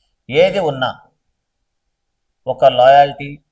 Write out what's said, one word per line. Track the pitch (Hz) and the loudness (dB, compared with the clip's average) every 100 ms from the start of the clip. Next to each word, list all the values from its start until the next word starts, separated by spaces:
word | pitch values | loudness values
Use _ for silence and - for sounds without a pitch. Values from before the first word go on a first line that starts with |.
| _ _ - | _ _ -8
ఏది | 135 185 196 | -2 -2 -2
ఉన్నా | 160 135 123 - _ _ _ _ _ _ _ _ _ _ _ _ _ _ 127 | -6 -6 -8 -8 _ _ _ _ _ _ _ _ _ _ _ _ _ _ -10
ఒక | 127 | 0
లాయల్టీ, | 139 123 127 139 143 139 143 147 _ | 0 2 4 4 2 -2 -18 -20 _